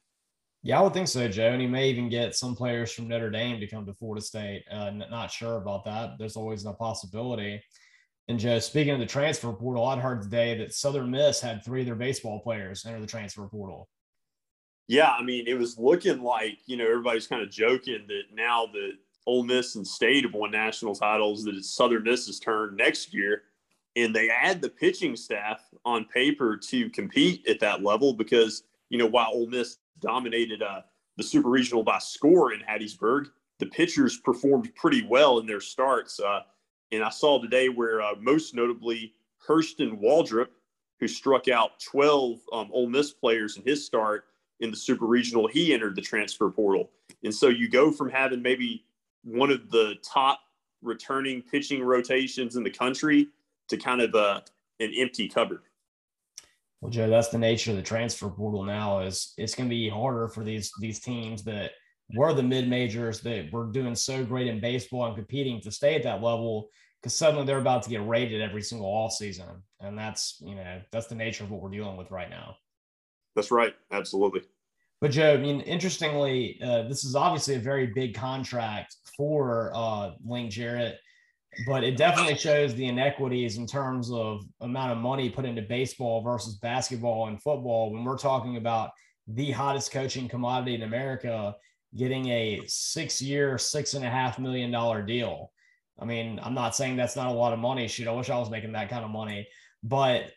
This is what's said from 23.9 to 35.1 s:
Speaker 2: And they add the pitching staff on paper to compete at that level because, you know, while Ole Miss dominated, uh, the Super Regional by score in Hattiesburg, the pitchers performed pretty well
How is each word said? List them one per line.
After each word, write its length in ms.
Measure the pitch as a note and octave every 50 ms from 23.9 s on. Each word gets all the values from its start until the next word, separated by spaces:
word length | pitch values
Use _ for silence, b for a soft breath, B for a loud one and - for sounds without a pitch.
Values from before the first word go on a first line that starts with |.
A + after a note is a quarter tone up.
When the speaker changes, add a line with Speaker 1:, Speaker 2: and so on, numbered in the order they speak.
| -
Speaker 2:
And 200 | A#2+ A#2 A2 A2
they 160 | A2 A2+ A2+
add 320 | A#2 B2 D3+ F#3 F#3+ E3+
the 80 | C3+ A2
pitching 460 | - - D3+ F#3+ - - F#3 C#3 A#2
staff 440 | - - - A2 G2+ G#2 G#2+ G#2+ - _ _ _ - -
on 220 | A#2+ A#2 A2 G#2+
paper 500 | - - B2 C3 D3 D3 C#3+ B2 A2 G#2+ G#2 - -
to 200 | C3 B2 A2+ A2
compete 560 | - G2+ G2 - - C3+ D#3+ F3+ F3 - - A#2
at 120 | G2+ -
that 220 | A2 G#2 F#2+ F2+
level 320 | G2 G2+ G#2+ A2 C#3+ C#3 A#2+
because, 480 | G#2+ G#2+ - B2 A#2 A2+ A2 - - _ _ _ _ _ -
you 80 | A#2+
know, 100 | A#2+ A#2
while 240 | A2 A#2+ A#2+ A2+ A2+
Ole 160 | A#2 A#2+ A#2 A2+
Miss 300 | B2 B2 A#2 - - _ _ _ _ -
dominated, 640 | - A2 A#2 B2+ B2 A2+ A#2 A#2 A#2 A2+ G#2+ G#2
uh, 180 | G#2+ G2+ G2 F#2+ - _ _ _ _ _ - -
the 40 |
Super 280 | - - - C#3+ A#2+ A#2+
Regional 320 | B2+ C3 B2 B2 B2 A2+ G#2+
by 140 | A2+ G2 F#2+
score 560 | - - - - C#3+ D3+ F#3 F3 C#3+ A#2+ G#2+
in 60 | G#2+
Hattiesburg, 640 | - A2 G#2+ G#2+ A2 G#2 G2 - G#2+ A2+ C3+ D3 C#3+ - _ _ _ _ _ -
the 80 | -
pitchers 500 | - - - E3+ F3 - C#3+ C3 A2+ -
performed 580 | - - C3+ A#2+ - - C#3 C#3 B2 A2+ A#2+ -
pretty 320 | - - D#3+ C#3+ A#2+ G#2
well 320 | G2+